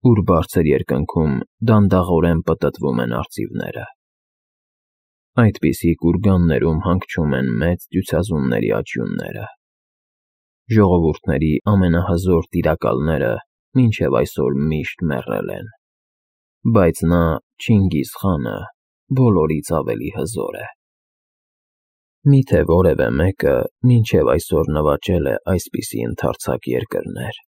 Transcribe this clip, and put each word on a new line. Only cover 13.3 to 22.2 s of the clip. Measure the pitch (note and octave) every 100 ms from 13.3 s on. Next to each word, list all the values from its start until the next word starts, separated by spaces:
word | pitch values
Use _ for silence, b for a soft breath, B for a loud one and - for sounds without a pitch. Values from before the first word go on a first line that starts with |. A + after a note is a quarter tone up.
| A1+ - _ _
մինչև | C3 B2 - C#2+ B1+
այսօր | C2 - C2 C#2
միշտ | D#2 D#2 C2 -
մեռել | E2 C2 - G1+ G1+
են, | G1+ - _ _ _ _ _ _ _ _ _
բայց | A#2 A2 F2 -
նա՝ | E2 E2+ E2 D#2 _ _
Չինգիզ | - G#2+ F#2+ D#2 C2
խանը, | - G2 D#2+ A#1 G1+ - _ _ _ _
բոլորից | C3 B2 F#2 D#2 D#2 -
ավելի | D#2+ B1 A1 C2
հզոր | - - G#2+ G1+ -
է։ | - _ _ _ _ _ _ _ _ _ _ _ _ _ _ _